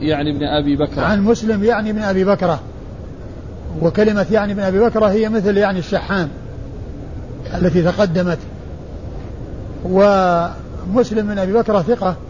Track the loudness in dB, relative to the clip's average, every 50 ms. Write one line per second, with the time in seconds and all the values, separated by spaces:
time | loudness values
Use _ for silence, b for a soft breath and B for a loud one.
0 | 0 0 0 0 0 -2 -2 -2 -2 0 0 0 2 2 2 2 0 -2 0 -2
1 | 0 2 2 4 4 4 2 2 2 0 0 2 2 2 2 2 0 -2 -2 -2
2 | 0 0 2 2 4 4 2 2 2 0 0 0 -4 -10 -14 -14 -14 -14 -12 -12
3 | -12 -12 -12 -12 -12 -14 -12 -12 -12 -12 -12 -12 -10 -8 -4 0 0 0 4 4
4 | 4 4 4 2 0 2 2 2 2 0 -2 -2 0 2 4 4 4 4 4 4
5 | 2 4 4 2 2 2 0 0 2 2 4 4 2 2 2 -2 -2 -2 -2 -2
6 | 0 0 0 0 0 -2 -4 -10 -12 -12 -10 -10 -10 -10 -10 -10 -10 -10 -12 -12
7 | -12 -12 -12 -12 -12 -12 -12 -12 -10 -6 -2 0 2 4 4 4 2 2 4 2
8 | 2 2 2 0 0 0 -2 -4 -6 -10 -14 -12 -12 -12 -12 -12 -12 -12 -12 -12
9 | -12 -10 -12 -12 -12 -12 -12 -12 -12 -12 -10 -10 -10 -10 -10 -8 -4 0 4 6
10 | 6 6 6 6 4 4 4 2 0 -2 -4 -10 -12 -12 -12 -10 -4 0 2 2
11 | 2 2 2 -2 -2 0 -2 -2 0 2 2 2 2 4 2 2 2 2 0 0
12 | 0 -2 -2 -4 -8